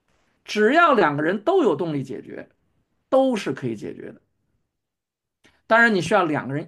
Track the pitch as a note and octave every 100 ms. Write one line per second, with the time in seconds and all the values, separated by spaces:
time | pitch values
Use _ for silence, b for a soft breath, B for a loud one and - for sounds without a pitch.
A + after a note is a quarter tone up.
0 | _ _ _ _ - G#3 G#3+ D#4 E4+ A#3+
1 | D#3+ C#3+ D#3 G#3 D#4+ F#4+ A#3+ C#3+ E3+ C#3+
2 | C3 A2 - - - _ _ _ _ _
3 | _ C4 C4+ A3+ E3+ C3+ B2+ G#2+ F2+ -
4 | - - _ _ _ _ _ _ _ _
5 | _ _ _ _ b b _ A3+ A#3 G3
6 | - G#3 F3 C#3+ G#2+ C#3